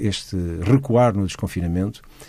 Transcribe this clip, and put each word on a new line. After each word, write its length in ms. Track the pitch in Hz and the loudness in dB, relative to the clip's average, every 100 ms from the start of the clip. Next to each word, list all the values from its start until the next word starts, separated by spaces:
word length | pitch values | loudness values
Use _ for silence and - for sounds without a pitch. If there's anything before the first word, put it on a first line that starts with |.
este 360 | 107 98 - 92 87 85 | -2 -4 -6 -6 -4 -2
recuar 540 | 90 139 139 117 123 101 | 2 2 4 4 4 2
no 80 | 95 | -2
desconfinamento 760 | - 95 90 87 87 98 - - - | -4 -6 -4 -2 0 -2 -6 -18 -20